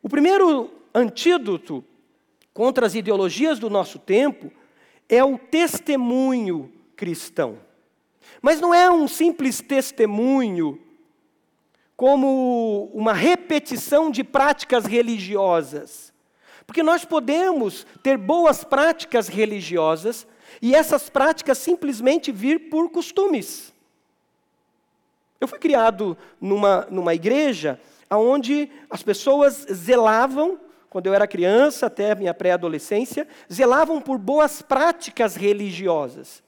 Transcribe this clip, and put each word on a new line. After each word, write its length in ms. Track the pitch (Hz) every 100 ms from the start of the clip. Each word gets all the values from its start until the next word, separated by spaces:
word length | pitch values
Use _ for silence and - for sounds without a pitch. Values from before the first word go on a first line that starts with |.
O 60 | 214
primeiro 640 | 294 311 392 359 285 226 - _ 220
antídoto 880 | 233 - 339 349 220 175 - 139 - _ _ _ _ _ _
contra 340 | - 240 262 226
as 80 | 202
ideologias 640 | 196 202 185 175 311 262
do 100 | 220
nosso 300 | 202 190 -
tempo 500 | - 202 285 - - _ _ _ _ _ _
é 160 | 233
o 140 | 269 262
testemunho 1300 | - 311 339 - - 277 240 254 262 254 208 170 131 _ _ -
cristão. 640 | 185 160 - - 131 107 _ _ _ _ _ _ _ -
Mas 200 | 262 320
não 120 | 349
é 160 | 339 359
um 180 | 349 285
simples 540 | - 330 339 262 -
testemunho 1200 | - 269 262 - 214 208 247 269 240 175 156 - _ _ _ _ _ _ _ _ _ _ _ -
como 960 | 254 277 269 269 254 240 226 202 208
uma 200 | 214 220
repetição 1000 | 196 254 349 349 302 294 233 - 285 320
de 120 | 240
práticas 600 | 254 277 277 285 - 247 202
religiosas. 1300 | 233 233 226 185 202 190 170 139 147 143 - - _ _ _ _ - _
Porque 180 | -
nós 200 | 311 339
podemos 840 | 339 320 240 311 370 320 208 - - -
ter 140 | 262 269
boas 460 | 190 330 330 -
práticas 640 | - 269 311 330 - 240 202
religiosas 1000 | 180 214 208 160 170 156 160 196 240 - _ - -
e 140 | 233 285
essas 340 | 311 285 -
práticas 480 | 277 285 320 - 262
simplesmente 720 | - 349 294 226 247 320 -
vir 380 | 202 240 320 330
por 200 | 311 330
costumes. 840 | 339 330 - 392 277 - - - _ _ _ _ _ _ _ _ _ _ _ _ _ _ _ _ _
Eu 60 | 262
fui 100 | -
criado 580 | 330 269 226 226 208 165 - _
numa, 480 | 190 202 202 185 -
numa 260 | 185 175 165
igreja 640 | 175 269 302 196 151 127 _ _ _
onde 580 | 208 226 285 240 294 294 - _
as 120 | -
pessoas 640 | - 196 - 285 285 277 -
zelavam, 880 | 190 170 247 220 220 262 269 330 370 - _ _
quando 160 | 190 180
eu 80 | 196
era 100 | 202
criança, 600 | 190 180 220 294 285 240
até 240 | - 208
a 40 | 202
minha 180 | 190
pré-adolescência, 920 | 170 185 175 170 156 - 208 254 - 302 - _
zelavam 480 | 180 254 269 320 320
por 200 | 269 262
boas 420 | 190 294 302 294
práticas 760 | - 262 330 339 - - 220 202
religiosas. 1080 | 202 208 202 175 190 160 135 127 131 -